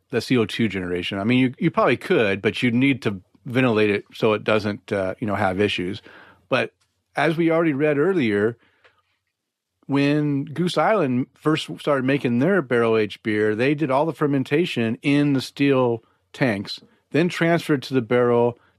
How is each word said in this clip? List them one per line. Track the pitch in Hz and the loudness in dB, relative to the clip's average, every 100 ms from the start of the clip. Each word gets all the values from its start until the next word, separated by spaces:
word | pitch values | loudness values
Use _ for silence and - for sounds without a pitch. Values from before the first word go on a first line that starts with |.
| - | -8
the | 120 | -4
C | - 127 | 0 0
O | |
two | 104 - 113 | 0 0 -2
generation. | 95 87 87 90 101 | -2 -4 -4 -4 -4
I | |
mean, | 107 127 | 0 2
you, | 131 - | 2 0
you | 165 | -2
probably | 220 196 120 | 2 2 0
could, | - 170 104 98 | 0 2 2 0
but | - - | -2 0
you'd | 123 | 0
need | 117 139 127 | 2 2 0
to | 120 98 - _ 143 | -2 -6 -10 _ -6
ventilate | 123 127 107 107 | 0 2 2 2
it | 101 - | 0 -4
so | - 113 | -2 0
it | 107 | 0
doesn't, | 113 107 104 104 - | 0 0 0 -6 -4
uh, | 101 95 - | -4 -4 -4
you | 107 | -4
know, | 98 | -2
have | 98 92 | -2 0
issues. | 104 - 90 95 - - - _ - | 0 0 -6 -8 -14 -20 -20 _ -4
But | 127 113 _ _ _ _ | -2 -2 _ _ _ _
as | - 147 160 | -2 -2 0
we | 165 | 0
already | 165 170 | 2 0
read | 135 151 143 | 0 0 2
earlier, | 160 185 117 101 107 120 _ _ _ _ _ _ _ _ _ _ _ _ - | 0 0 0 2 0 -2 _ _ _ _ _ _ _ _ _ _ _ _ -4
when | 139 143 151 151 139 | 0 2 2 0 -2
Goose | 147 143 180 156 | -4 -4 -2 0
Island | 170 220 143 123 139 | 0 2 0 0 -4
first | _ 151 156 - - | _ -2 -2 -4 -8
started | - 139 | -2 0
making | 131 139 131 120 | 0 0 0 0
their | 151 196 | 2 0
barrel-aged | 135 120 113 110 107 - | 0 0 2 2 0 -4
beer, | 113 107 107 | -4 0 0
they | 107 131 | 0 0
did | 147 151 | 0 0
all | 131 165 | 0 0
the | |
fermentation | - 147 143 127 147 180 - 113 117 | 0 0 0 0 0 0 -2 -2 -2
in | 151 143 147 | 0 2 2
the | 135 | 0
steel | - - 143 135 123 117 _ _ _ | -2 -2 2 4 2 0 _ _ _
tanks, | - 135 101 107 - - _ _ | -2 -2 -2 -6 -12 -18 _ _
then | - 175 | 0 0
transferred | - 170 170 - 143 | 0 0 0 0 -2
to | - | 0
the | 131 | -2
barrel | 113 123 123 120 120 117 _ | 0 2 2 2 2 -2 _